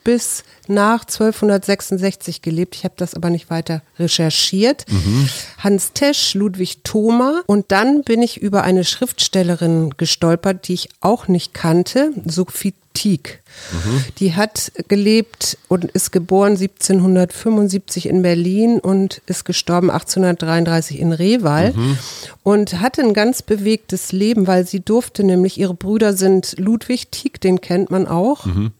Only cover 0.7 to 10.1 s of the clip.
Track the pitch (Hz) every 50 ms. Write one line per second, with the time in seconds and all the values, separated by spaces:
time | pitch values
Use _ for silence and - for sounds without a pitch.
0.7 | 202 202 202 214 233 226 - - - - 214 220 214 - 220 208 202 196 - -
1.7 | 202 - - - 196 180 190 196 - - - 175 160 - - 170 160 165 180 -
2.7 | - - - 185 _ - 180 170 - 165 165 170 170 160 - - 165 165 160 -
3.7 | 165 156 - _ _ - 170 165 - - 165 160 - - - - 190 190 220 247
4.7 | 285 - - - 104 95 80 98 107 131 139 135 - - - - - - - 202
5.7 | 202 190 - - - - 285 285 294 - - - - 196 202 214 185 180 185 -
6.7 | - _ - - - 214 208 226 233 240 254 269 311 349 359 - 202 208 196 -
7.7 | 196 196 226 262 285 294 277 - 226 233 240 233 - - - 202 196 196 - 185
8.7 | 185 185 175 - - - 254 254 - - - - - 190 180 175 175 165 170 165
9.7 | 165 165 160 151 - - 170 160